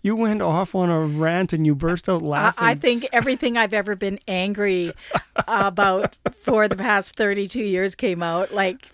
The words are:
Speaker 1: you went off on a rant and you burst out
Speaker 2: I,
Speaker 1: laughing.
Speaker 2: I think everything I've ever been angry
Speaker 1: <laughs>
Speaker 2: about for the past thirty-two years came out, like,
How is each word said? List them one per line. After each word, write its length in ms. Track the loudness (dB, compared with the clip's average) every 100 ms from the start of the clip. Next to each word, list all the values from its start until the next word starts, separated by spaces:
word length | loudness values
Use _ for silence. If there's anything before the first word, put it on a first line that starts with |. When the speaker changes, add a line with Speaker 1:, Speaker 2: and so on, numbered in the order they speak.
Speaker 1:
you 120 | 0
went 280 | 0 0 0
off 320 | 0 0 0
on 160 | 0 2
a 160 | 2 0
rant 460 | 0 0 0 0
and 100 | 2
you 100 | 2
burst 320 | 2 0 -2 -2
out 140 | -2
Speaker 2:
I, 40 | 0
Speaker 1:
laughing. 380 | 0 0 2
Speaker 2:
I 100 | 0
think 320 | 2 2 0 0
everything 420 | 0 2 0 0 0
I've 160 | 2
ever 240 | 0 -2 -4
been 220 | -4 -6 -4
angry 640 | -2 -2 0 0 0 -2 -6 -4 -4
Speaker 1:
<laughs> 280 | -2 -4 0
Speaker 2:
about 680 | 0 0 2 2 2 -2 _ -8 -6
for 260 | 0 2 2
the 80 | 0
past 400 | 0 0 0 -2
thirty-two 460 | 0 0 -4 -4
years 320 | -2 0 -2
came 280 | -2 -2 -2
out, 300 | -2 -2 -2
like, 320 | 0 -2 -2 -16